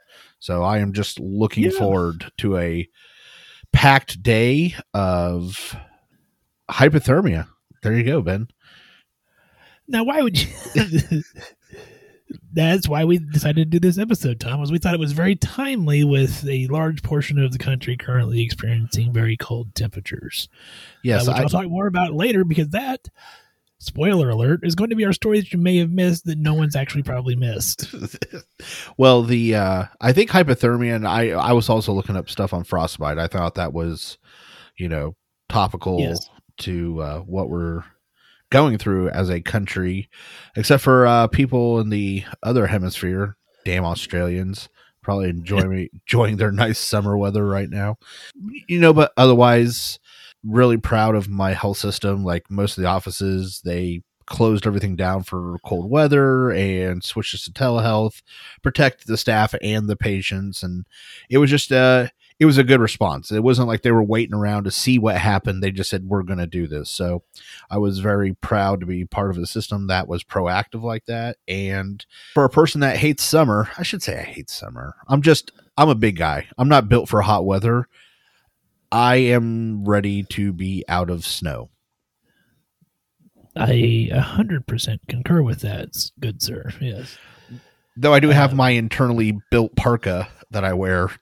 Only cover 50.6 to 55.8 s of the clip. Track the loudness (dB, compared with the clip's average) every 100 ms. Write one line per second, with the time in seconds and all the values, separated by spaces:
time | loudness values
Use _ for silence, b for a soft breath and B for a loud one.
50.6 | 4 4 0 2 2 0 -2 -2 -2 -2
51.6 | -2 -4 -6 -4 -2 -2 -2 -4 -4 -4
52.6 | -4 -2 -2 -2 -4 -6 -4 -2 -6 -8
53.6 | -6 -4 -4 -8 -12 _ -14 0 0 2
54.6 | 0 -2 -2 -2 -2 -2 -6 -8 -8 -10
55.6 | -6 -6